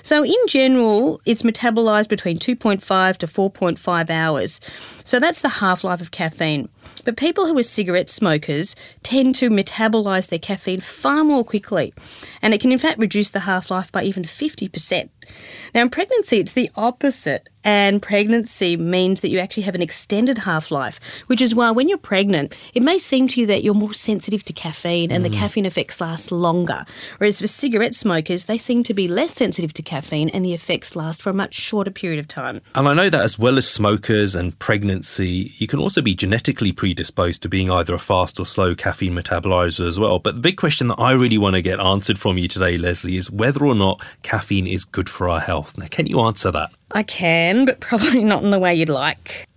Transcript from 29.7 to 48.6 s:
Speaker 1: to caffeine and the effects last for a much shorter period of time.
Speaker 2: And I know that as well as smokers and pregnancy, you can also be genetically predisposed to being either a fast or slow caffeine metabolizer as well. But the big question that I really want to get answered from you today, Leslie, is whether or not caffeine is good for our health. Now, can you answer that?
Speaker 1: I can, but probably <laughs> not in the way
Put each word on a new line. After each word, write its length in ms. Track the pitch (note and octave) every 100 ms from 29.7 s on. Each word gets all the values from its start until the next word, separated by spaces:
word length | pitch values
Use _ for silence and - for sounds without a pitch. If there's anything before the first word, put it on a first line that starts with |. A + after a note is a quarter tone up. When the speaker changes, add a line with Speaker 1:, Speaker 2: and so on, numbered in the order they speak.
Speaker 1:
to 80 | D#3
caffeine 480 | D3+ D3 D3 D3+ D#3
and 120 | G3
the 120 | F#3
effects 420 | E3+ - F3 - F3
last 240 | D#3+ D#3+
for 80 | -
a 60 |
much 180 | F#3+ G3
shorter 380 | - - G#3+ G3
period 280 | G3 F#3 D#3
of 80 | D3+
time. 360 | - B2+ A2 -
Speaker 2:
And 140 | - C#3+
I 60 |
know 160 | D3 G3
that 100 | D#3
as 180 | G#2+ -
well 200 | A#2+ C3
as 100 | B2+
smokers 640 | - G#2 G#2 - G#2+ G#2
and 240 | F#2 F2+ - - G#2+ G2+
pregnancy, 600 | F#2+ - - F#2 F2+ G2 -
you 80 | -
can 120 | C#3+
also 220 | - F3+
be 120 | B2
genetically 580 | F2+ F#2+ A2 - - G2+
predisposed 680 | E2+ G2 E2+ E2 - F2 E2+
to 60 | E2+
being 220 | F#2+ F#2
either 240 | F2+ E2+
a 40 | F2
fast 420 | - F#2+ F2+ -
or 60 | F2
slow 280 | - F#2
caffeine 400 | F2 - - F#2+
metabolizer 720 | F2 - F2 F#2 F2+ F2 E2 F2
as 140 | E2+
well. 180 | G#2+ G2+
But 160 | G#2+ G#2+
the 40 |
big 160 | C#3+ G3
question 320 | D#3+ - B2
that 100 | A2+
I 140 | A#2
really 260 | C3 B2 A2+
want 160 | G2+
to 80 | F#2+
get 160 | F2+ F#2
answered 400 | F#2+ G2 - G2
from 200 | G#2+ F#2
you 100 | F2+
today, 280 | - F#2 F2
Leslie, 380 | F2 F2 E2+ F#2
is 140 | F2+
whether 340 | G2 A#2+ C#3
or 100 | D3
not 260 | A2+ F#2+ F#2+ - -
caffeine 440 | - A2 - G2 F#2
is 180 | F#2
good 240 | - - E2+
for 200 | - F2+
our 120 | E2
health. 360 | D#2+ D#2+ D2 -
Now, 80 | -
can 160 | - D#3+
you 140 | C#3
answer 300 | A2+ G#2+ F#2+
that? 200 | D2+ D#2+ - _
Speaker 1:
I 120 | G#3
can, 600 | G#3+ - F3 E3 E3+ G#3+ C4
but 120 | -
probably 440 | - A#3 D4+ B3+
<laughs> 80 | G#3+
not 100 | F#3
in 80 | G#3
the 80 |
way 160 | G3